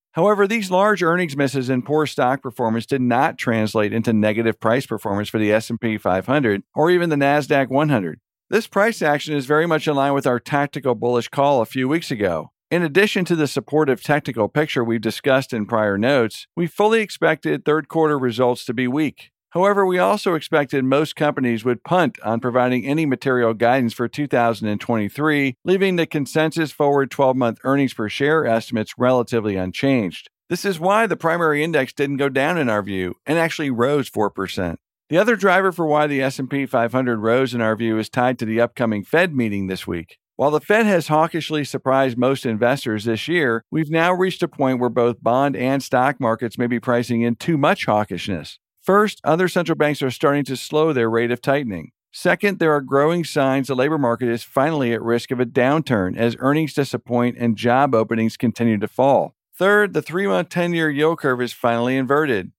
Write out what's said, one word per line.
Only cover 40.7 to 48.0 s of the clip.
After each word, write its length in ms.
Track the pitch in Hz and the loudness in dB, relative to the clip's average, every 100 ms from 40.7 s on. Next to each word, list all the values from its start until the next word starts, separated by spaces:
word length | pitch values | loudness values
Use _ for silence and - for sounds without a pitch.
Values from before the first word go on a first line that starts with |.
| 214 214 | 2 4
has 220 | 175 151 | 2 2
hawkishly 560 | 156 165 165 - 151 | 2 2 -2 -4 -4
surprised 520 | 139 139 135 135 135 117 | -4 -4 0 2 2 2
most 300 | 123 135 127 | 0 0 -2
investors 580 | 107 120 131 120 107 | 0 0 0 -2 -4
this 220 | 117 110 - | -2 -4 -2
year, 380 | 175 135 113 - | 0 0 -2 -4
we've 180 | 160 147 | -4 -2
now 220 | 165 175 | 0 2
reached 320 | 180 185 - | 0 -2 -2
a 20 | 165 | -6
point 320 | - 131 123 | 0 0 0
where 100 | 123 | 0
both 320 | 120 120 113 | 2 0 0
bond 360 | 113 127 143 127 | 0 2 2 0
and 260 | 127 135 | -2 -2
stock 380 | - 127 131 123 | 0 0 2 0
markets 360 | 117 113 120 - | -2 -2 -4 -2
may 120 | 120 | -2
be 100 | 120 | -2
pricing 440 | 127 120 120 117 | 0 0 0 0
in 120 | 117 | 0
too 240 | 113 - 151 | -2 -2 2
much 280 | 151 202 - | 2 0 2
hawkishness. 720 | 107 | 0